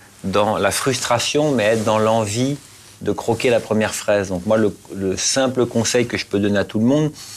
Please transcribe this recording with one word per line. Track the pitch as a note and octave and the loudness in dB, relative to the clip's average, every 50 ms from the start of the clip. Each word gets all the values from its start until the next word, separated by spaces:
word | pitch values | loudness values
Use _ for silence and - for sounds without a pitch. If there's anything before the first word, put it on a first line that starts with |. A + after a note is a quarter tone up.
| - - - - - | -20 -20 -18 -10 -6
dans | F#2+ F#2 G2+ G#2 G#2+ G#2 | -2 0 2 2 2 2
la | F2 G2 G2 | 2 0 0
frustration, | F#2+ - - C3+ B2 - - - A#2+ A#2+ - - - D3 D3+ D3+ | 0 0 -2 -2 -2 -2 0 0 0 0 0 0 0 0 2 2
mais | C#3 A#2 G2+ | 2 2 2
être | G#2+ A#2 A2+ G#2 | 2 2 2 2
dans | A2+ G#2+ A2 | 2 2 2
l'envie | G#2+ A2 A2+ A2+ A2 G2+ G2+ A#2+ B2+ C#3 D3 C#3 - - - - - - - - | 4 4 2 2 0 0 -2 -2 -2 -2 -2 -6 -10 -16 -20 -20 -20 -20 -18 -6
de | G2 G2+ | -4 -4
croquer | G2+ - - - A2+ - - B2+ | -4 -2 -2 -2 -2 0 2 2
la | A#2 G#2+ | 2 2
première | - - A2 G#2+ G#2+ G2+ - | 0 0 0 0 0 0 -2
fraise. | - - - G#2 G#2 G2 F2+ | -4 -2 0 0 0 0 -2
Donc | F#2+ F2+ F2 | -4 -4 0
moi, | G#2 A2 | 0 2
le, | A2+ G#2+ G2+ F2+ - - - F2 | 2 2 0 -2 -4 -12 -14 -8
le | F#2+ G2 F#2+ F#2 | -4 -4 -4 -2
simple | - - - - C3+ C3 B2+ A#2+ B2+ A#2+ | -2 -2 -2 0 0 0 0 0 0 0
conseil | A#2+ - A#2 A2 - - B2 A#2+ | 0 0 0 0 2 2 0 0
que | - - | 0 -2
je | G2 - | -6 -4
peux | - - G2+ | -4 -2 0
donner | G#2 G2+ G2+ G2+ | 0 2 0 0
à | F#2 | -2
tout | - - G#2+ | -2 -2 0
le | A2 | 2
monde, | B2 C#3 D3+ D#3 D3 D3 - - - - | 2 4 2 2 0 -4 -8 -14 -18 -18